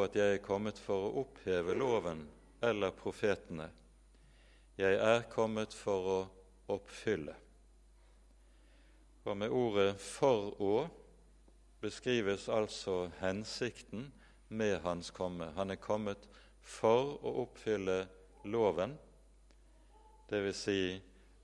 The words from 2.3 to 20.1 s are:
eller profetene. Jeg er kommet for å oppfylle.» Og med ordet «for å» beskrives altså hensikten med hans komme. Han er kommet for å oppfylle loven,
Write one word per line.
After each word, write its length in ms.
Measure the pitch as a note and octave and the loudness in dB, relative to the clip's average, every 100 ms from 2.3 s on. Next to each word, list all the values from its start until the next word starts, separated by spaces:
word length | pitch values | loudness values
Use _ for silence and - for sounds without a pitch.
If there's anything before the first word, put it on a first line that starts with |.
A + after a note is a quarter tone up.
| - - - | -18 -20 -2
eller 320 | A#2+ G#2+ F#2+ | 0 2 -2
profetene. 800 | - G#2 - G#2+ F#2 - E2 D#2 - - - - - - - - - - - | -2 -8 0 0 0 -4 -10 -10 -14 -20 -20 -20 -20 -20 -20 -20 -20 -16 0
Jeg 240 | F#2+ G2+ | 4 6
er 240 | A2 A#2 A#2 | 6 4 2
kommet 400 | - A2 A2 G#2+ | 0 0 0 -4
for 460 | - A2 G2 F#2 F#2+ | -6 -2 0 2 0
å 0 | F#2 - - - - G2+ | -2 -10 -20 -14 -6 -6
oppfylle.» 600 | - - A2+ F#2 D2+ - - - - - - - - - - - - - - - - - - - | -6 -6 -2 -2 -4 -12 -20 -20 -20 -20 -20 -20 -20 -20 -20 -20 -20 -20 -20 -20 -20 -20 -20 -10
Og 140 | - G2+ | -6 -4
med 140 | A2 | -2
ordet 380 | B2+ A#2+ G2+ G2 F#2+ | 0 2 4 4 2
«for 460 | - - C#3 A2+ G2+ - | -8 2 4 4 0 -2
å» 300 | G2 A2 E3 - - - - - - - - - | 2 2 0 -8 -20 -20 -20 -20 -20 -20 -20 -10
beskrives 720 | G#2+ - B2+ A#2+ G2 G2 - | -10 -4 0 2 2 0 0
altså 640 | A2+ G#2 - - F2+ F2+ - | 0 0 -2 -2 -2 -2 -2
hensikten 880 | F#2+ G2 A2 - A#2+ - - G2 C#3 - - - - | -2 -2 -4 -4 -6 -6 -12 -10 -10 -16 -20 -20 -10
med 300 | A2 G#2+ F2+ | -2 0 2
hans 300 | F2 F2 E2+ | 0 -4 -6
komme. 320 | - F#2 F2 D#2+ | -6 -4 -4 -6
Han 160 | D#2+ G2 | -4 -4
er 80 | F#2+ | -4
kommet 480 | - G#2+ G#2 G2 - - - - | -2 -2 -2 -6 -12 -20 -20 -20
for 600 | - - A2+ A#2+ C#3 - | -18 2 6 6 4 -4
å 80 | - C3 | -4 -4
oppfylle 560 | A#2+ - A2+ G#2 F#2+ F#2 F#2+ - - - G2+ | -4 -6 -2 0 2 0 -2 -10 -20 -14 -4
loven, 460 | A#2 G#2 D#2+ G#2 D3+ - - - - - - - - - - - | 2 4 4 -2 -4 -16 -20 -20 -20 -20 -20 -20 -20 -20 -20 -20